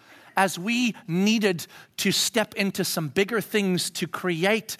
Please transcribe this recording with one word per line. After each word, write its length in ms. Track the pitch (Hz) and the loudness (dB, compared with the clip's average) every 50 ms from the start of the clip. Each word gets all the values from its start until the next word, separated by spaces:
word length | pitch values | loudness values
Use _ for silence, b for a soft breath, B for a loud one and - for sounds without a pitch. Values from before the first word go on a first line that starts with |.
| b b b b b b b | b b b b b b b
As 220 | - 190 190 - 170 | 2 2 2 0 -2
we 340 | 175 214 233 240 247 233 185 B B - | -4 -2 0 0 0 0 -2 B B -2
needed 580 | 160 180 196 214 220 233 202 202 180 160 - B B B B B B | 0 2 4 4 4 4 2 2 0 0 -4 B B B B B B
to 160 | - - 196 - | -2 0 0 2
step 420 | - - - - 226 208 - - | 2 0 0 0 0 0 0 -2
into 300 | - 202 196 180 - 180 | -4 -4 -2 -2 -4 -4
some 240 | - - 180 160 147 | -4 -4 -4 -4 -2
bigger 320 | - 190 202 185 240 220 | 0 0 0 0 0 -4
things 500 | 175 - - 214 202 190 180 170 - - - | -4 0 0 0 2 2 0 0 -2 -4 -4
to 140 | - 185 | -6 -6
create 720 | 156 - - - 180 175 156 170 196 220 220 220 - - | -6 -6 -4 -4 -4 -2 0 2 2 2 0 -2 -6 -12